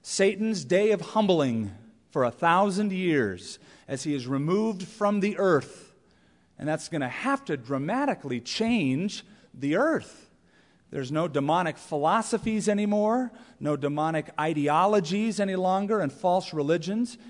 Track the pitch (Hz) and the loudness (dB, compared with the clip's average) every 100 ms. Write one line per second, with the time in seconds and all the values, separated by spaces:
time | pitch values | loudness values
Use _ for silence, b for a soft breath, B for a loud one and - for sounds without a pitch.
0 | - - 196 190 220 190 131 180 214 208 | -6 2 2 2 -2 -2 0 2 4 2
1 | - 220 202 170 135 113 104 92 - - | 0 2 4 4 2 0 -4 -8 -18 -20
2 | _ 147 120 - 170 180 202 185 214 185 | _ 0 0 2 4 4 4 0 -2 0
3 | 180 147 104 90 - - B B - 131 | 2 2 2 -2 -10 -18 B B -10 -8
4 | 151 143 120 135 151 202 220 185 180 - | -4 -4 -2 -2 0 0 0 -4 -10 -2
5 | 208 208 208 202 190 147 - - - _ | 0 2 0 2 4 4 2 -10 -20 _
6 | b b b b b - 147 156 - 170 | b b b b b -8 -4 -4 -4 -4
7 | 127 - 254 277 - 139 117 139 147 247 | -4 -4 -2 -2 -2 -6 -4 -4 -2 -2
8 | 285 185 139 123 - - 226 240 135 135 | -2 -2 -4 -6 -4 -2 0 2 2 0
9 | 196 - B B B - 139 170 302 294 | -2 -6 B B B -8 -2 2 2 0
10 | - - - _ b b b b _ - | -4 -16 -20 _ b b b b _ -8
11 | 131 156 170 143 143 175 170 - - 151 | -4 -2 0 0 2 2 0 -4 -6 -2
12 | 156 220 220 220 226 214 185 202 208 208 | 2 2 0 -4 -2 -2 0 0 2 2
13 | 214 247 247 B B B 147 143 143 147 | 2 0 -2 B B B -4 -2 -2 -2
14 | 160 156 147 - 156 156 143 156 196 208 | -2 -2 -4 -4 -2 0 2 4 4 4
15 | 160 202 226 208 196 185 185 190 202 214 | 2 0 -2 -2 -2 0 0 0 0 0
16 | 147 - 180 180 175 156 143 175 160 214 | -2 -2 2 2 0 -2 0 0 0 -2
17 | 240 - B | -4 -6 B